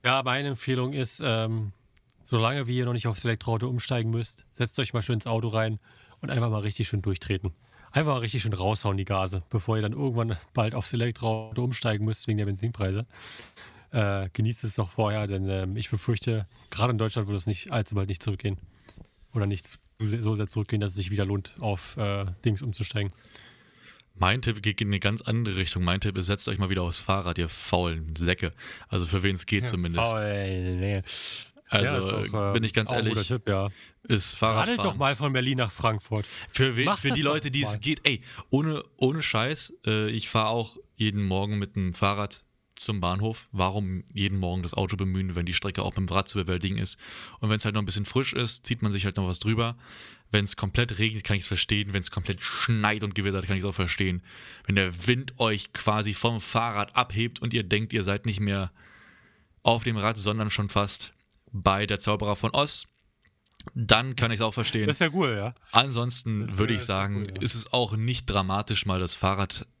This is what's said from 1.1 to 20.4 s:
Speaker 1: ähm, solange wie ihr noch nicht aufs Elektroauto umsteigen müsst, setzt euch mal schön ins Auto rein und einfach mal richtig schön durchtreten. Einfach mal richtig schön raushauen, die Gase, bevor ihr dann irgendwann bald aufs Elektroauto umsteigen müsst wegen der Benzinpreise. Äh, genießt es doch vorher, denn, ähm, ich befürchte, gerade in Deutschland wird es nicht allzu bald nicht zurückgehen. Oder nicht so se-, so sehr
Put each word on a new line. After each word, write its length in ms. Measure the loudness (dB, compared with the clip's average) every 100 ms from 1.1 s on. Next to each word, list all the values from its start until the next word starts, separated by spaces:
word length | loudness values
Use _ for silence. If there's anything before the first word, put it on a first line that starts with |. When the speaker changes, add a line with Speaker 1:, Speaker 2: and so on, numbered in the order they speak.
| 0
Speaker 1:
ähm, 480 | 0 0 0 -2 -4 -8 _ -20 _ _
solange 420 | 0 2 4 2 0
wie 100 | 0
ihr 60 |
noch 80 | 2
nicht 140 | 0 0
aufs 180 | 0
Elektroauto 440 | 0 0 0 0 0
umsteigen 420 | -2 0 0 2
müsst, 360 | 0 -2 -8 -16
setzt 260 | -2 -2 0
euch 140 | 0
mal 100 | -2
schön 120 | 0
ins 120 | -2 0
Auto 220 | 0 0
rein 300 | 0 0 -2 _ -20 -20 -12
und 100 | -2
einfach 200 | 0 2
mal 100 | 0
richtig 280 | -2 -2 -2
schön 140 | 0
durchtreten. 500 | 0 -2 -2 -2 -2 -8 _ -20 -2
Einfach 200 | 0 2
mal 60 | 0
richtig 220 | 0 -2
schön 100 | -2
raushauen, 440 | 0 0 0 0 -2
die 80 |
Gase, 380 | 0 0 0 -4 -2
bevor 260 | -2 0 0
ihr 60 |
dann 100 | 0
irgendwann 440 | 0 0 0 0 -2 -4
bald 200 | 0 0
aufs 180 | 0 -2
Elektroauto 720 | 0 0 0 0 0 -2 -2
umsteigen 400 | 0 0 0 2
müsst 240 | 0 0 0
wegen 100 | 0
der 60 | 0
Benzinpreise. 600 | 0 -2 0 0 0 -4 -12 -14 -14 -14 -18 -20 -20 -4
Äh, 380 | 0 2 0 -2
genießt 300 | 0 0 0
es 120 | -2 0
doch 140 | -2
vorher, 360 | 2 2 2 0
denn, 220 | 0 0
ähm, 280 | 0 -2 -4
ich 140 | -2
befürchte, 560 | -2 0 0 0 -2 -4 -12 -12
gerade 220 | 0 2
in 60 | 4
Deutschland 280 | 0 0 -2
wird 100 | 0
es 120 | 0
nicht 240 | -2 -2
allzu 240 | -2 0 -2
bald 120 | -2
nicht 140 | -2
zurückgehen. 360 | -2 -2 -2 -4 -10 -20 -20 -20 -20 _ -6
Oder 120 | -2 0
nicht 200 | 0 -4
so 120 | -8 _ _
se-, 240 | -2 0
so 120 | 2
sehr 100 | 0